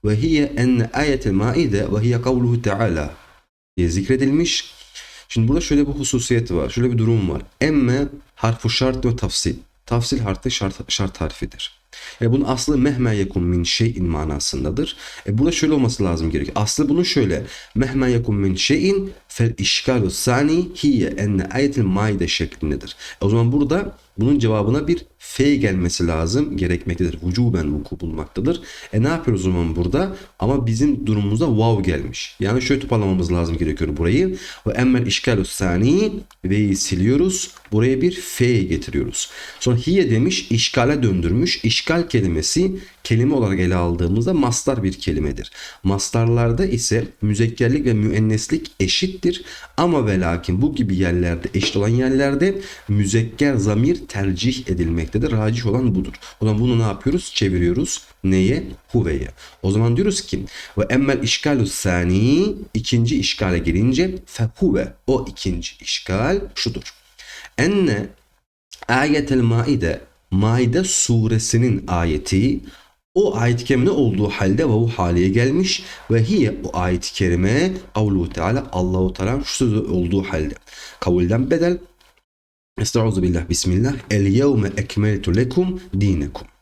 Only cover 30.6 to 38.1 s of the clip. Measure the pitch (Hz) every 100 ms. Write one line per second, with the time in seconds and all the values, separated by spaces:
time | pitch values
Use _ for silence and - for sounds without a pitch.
30.6 | 117 110 147 131 98 104 101 107 160 107
31.6 | 113 107 92 76 - - - - 98 120
32.6 | 127 139 139 113 98 92 85 87 82 82
33.6 | 80 73 76 73 82 123 185 185 - -
34.6 | - - 123 127 117 - - 110 95 -
35.6 | 92 90 117 175 220 - - _ 92 101
36.6 | 104 98 - 90 98 139 185 185 - -
37.6 | - 107 120 131 170